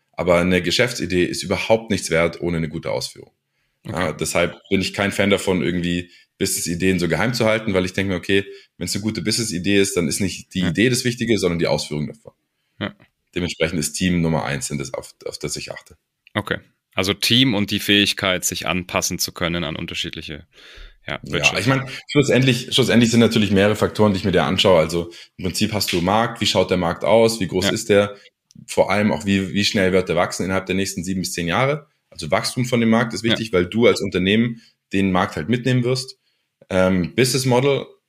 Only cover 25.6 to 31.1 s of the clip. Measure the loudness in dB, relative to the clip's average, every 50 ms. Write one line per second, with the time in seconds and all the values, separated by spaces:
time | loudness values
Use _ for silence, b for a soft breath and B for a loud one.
25.6 | -2 -2 -2 -2 -2 -2 -2 0 2 2 2 2 2 0 -2 -2 -2 0 2 2
26.6 | 2 2 2 0 0 -2 -2 -2 2 4 6 6 6 4 2 0 -4 -4 -2 0
27.6 | 0 0 0 0 2 4 4 4 4 2 B B B B B _ _ _ -20 -20
28.6 | -16 -2 2 2 2 2 2 2 2 2 0 0 0 2 2 2 0 0 -2 0
29.6 | 0 0 2 2 2 4 4 2 2 2 0 0 0 0 -2 -4 -4 -2 -2 -2
30.6 | -2 -2 -2 -2 -2 -4 -6 -8 -6 -6